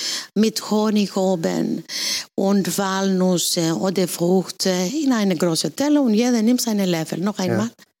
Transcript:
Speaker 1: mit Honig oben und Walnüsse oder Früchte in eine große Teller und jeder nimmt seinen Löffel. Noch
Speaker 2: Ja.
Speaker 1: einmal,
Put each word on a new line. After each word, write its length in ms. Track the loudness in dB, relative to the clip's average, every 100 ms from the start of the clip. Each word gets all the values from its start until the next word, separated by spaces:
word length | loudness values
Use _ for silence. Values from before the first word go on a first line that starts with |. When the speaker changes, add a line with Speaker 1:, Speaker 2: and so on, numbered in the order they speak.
| -8 -8 -6
Speaker 1:
mit 360 | 0 0 0 -2
Honig 460 | 0 2 2 0 0
oben 680 | 0 0 0 -2 -2 -4 -6 -8 -6 -6 -6
und 420 | -2 2 2 0 -2
Walnüsse 1000 | -2 0 0 2 2 2 0 0 0 0
oder 280 | 0 0 -2
Früchte 600 | 0 2 2 0 -4 -2
in 420 | 0 -2 -2 0
eine 240 | 2 2 2
große 340 | 0 0 -4
Teller 300 | -2 2 4
und 100 | 4
jeder 300 | 2 2 2
nimmt 180 | 2 2
seinen 260 | 0 0 0
Löffel. 300 | 0 -2 -4
Noch 180 | -4 -2
Speaker 2:
Ja. 60 |
Speaker 1:
einmal, 260 | -2 0 -2 -6 _ _